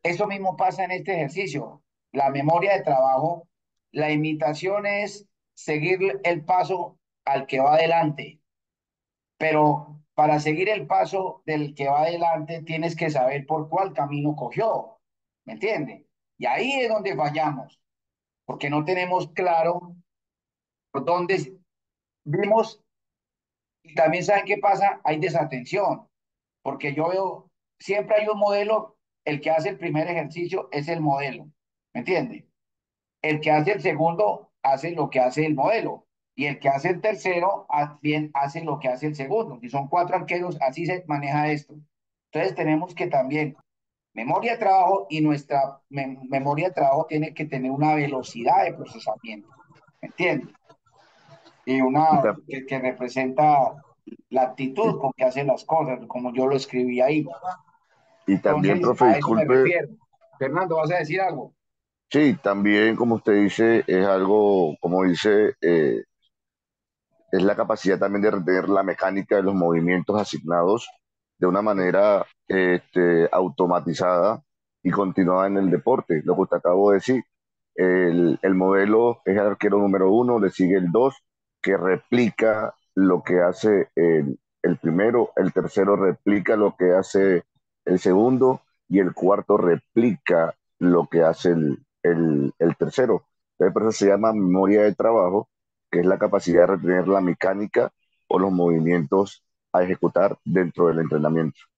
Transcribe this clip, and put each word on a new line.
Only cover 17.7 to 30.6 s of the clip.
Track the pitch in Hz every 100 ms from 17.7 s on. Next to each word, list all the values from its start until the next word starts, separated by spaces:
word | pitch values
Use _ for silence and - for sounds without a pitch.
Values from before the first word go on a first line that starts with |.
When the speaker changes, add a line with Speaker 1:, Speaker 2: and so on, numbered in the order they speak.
| _ _ _ _ _ _ _ -
Speaker 1:
porque | - 143
no | 151
tenemos | 156 185 180 185 254
claro | - 180 165 165 175 180 - _ _ _ _ _ _ _ _ _
por | -
dónde | 131 175 175 185 147 - _ _ _ _ _ _
vimos. | 147 165 202 220 220 - _ _ _ _ _ _ _ _ _ _
Y | 160
también, | 156 160 175
¿saben | 180 202 196
qué | 208
pasa? | 202 185 202 196
Hay | 160 156
desatención, | 185 165 151 127 123 190 190 - _ _ _ _ _ _
porque | 135 131 147
yo | 147 165
veo, | 185 185 170 _ _ _ _
siempre | - 202 202 214
hay | 214
un | 208
modelo, | 202 202 208 220 - _ _ _
el | - 147
que | 160
hace | 160 190
el | 196
primer | 170 151 165
ejercicio | 170 151 165 175 185